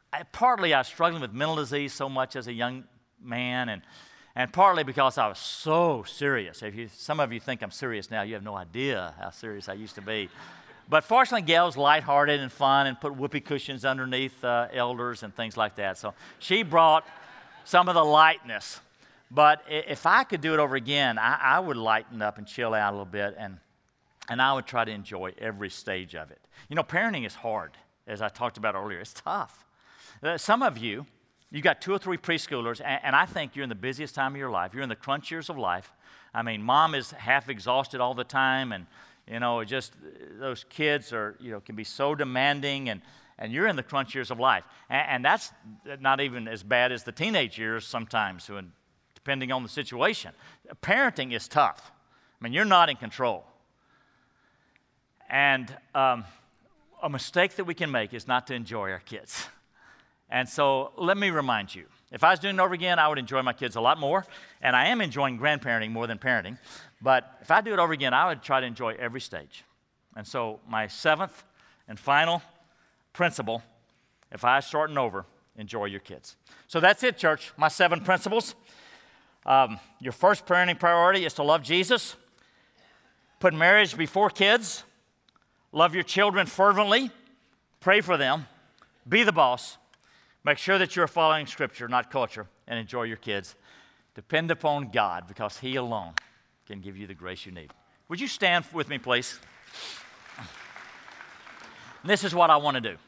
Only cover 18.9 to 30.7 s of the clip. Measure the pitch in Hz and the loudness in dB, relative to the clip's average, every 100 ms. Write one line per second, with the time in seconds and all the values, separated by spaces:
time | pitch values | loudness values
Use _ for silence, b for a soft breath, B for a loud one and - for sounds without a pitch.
18.9 | _ b b b 127 151 151 - 156 - | _ b b b 6 6 6 0 -6 -6
19.9 | 143 165 208 269 185 160 156 147 131 117 | -2 2 4 2 -2 0 2 2 0 -2
20.9 | 143 135 110 113 147 135 151 185 123 110 | 0 2 2 2 2 4 2 2 -2 2
21.9 | 110 110 117 107 104 104 - 117 110 104 | 0 0 -4 -4 -4 -12 -4 -2 0 0
22.9 | 101 98 101 101 87 104 92 _ _ _ | -2 -8 -6 -6 -6 -14 -16 _ _ _
23.9 | _ _ _ - 120 131 135 127 127 110 | _ _ _ -10 0 2 2 -2 -4 -4
24.9 | 107 98 95 92 - 110 101 98 - - | -6 -12 -10 -10 -8 -10 -8 -10 -10 -8
25.9 | 95 92 82 78 - _ B B 151 156 | -8 -8 -14 -16 -18 _ B B -6 -2
26.9 | 165 226 180 110 - 117 107 80 - _ | -2 -2 -4 -8 -8 -6 -6 -6 -14 _
27.9 | _ - 104 107 - 120 113 107 98 101 | _ -14 -8 -6 -4 -8 -4 -4 -4 -6
28.9 | 90 104 - - 196 - - _ b b | -10 -12 -12 -6 -6 -8 -14 _ b b
29.9 | b b b 151 165 - 180 262 | b b b -6 -4 0 2 2